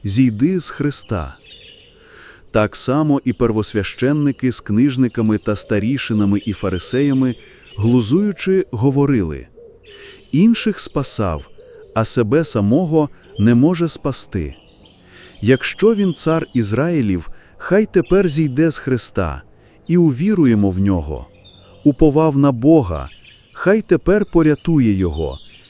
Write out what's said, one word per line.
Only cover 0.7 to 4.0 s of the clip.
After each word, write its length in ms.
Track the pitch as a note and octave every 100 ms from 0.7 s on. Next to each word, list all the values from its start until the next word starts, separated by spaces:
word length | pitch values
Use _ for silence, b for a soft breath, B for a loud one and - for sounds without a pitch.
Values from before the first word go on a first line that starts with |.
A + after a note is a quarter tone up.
Христа». 640 | - C#3+ - - G2+ C#2 - - - - - _ B B B B B B
Так 260 | A2+ G#2+ -
само 440 | - C#3 D#3 C#3
і 80 | B2+
первосвященники 1200 | A2+ A#2+ A2 G2+ A2 F#2+ -